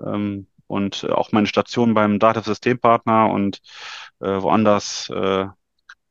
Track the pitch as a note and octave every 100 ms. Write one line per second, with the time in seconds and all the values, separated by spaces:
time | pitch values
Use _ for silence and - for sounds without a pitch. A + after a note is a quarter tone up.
0 | - G#2 G#2 G2+ G2 _ - G2+ G2+ -
1 | - - - A2+ G2+ - - - A#2 G#2+
2 | G#2 G#2 A2 A2+ G#2+ G2+ - B2 A#2 A#2
3 | - A2 G#2+ G2+ G2+ - _ - - -
4 | - _ G2 G2 F#2 F#2 G#2 G#2 - -
5 | - G2 G2 F#2+ F#2+ - _ _ - -
6 | _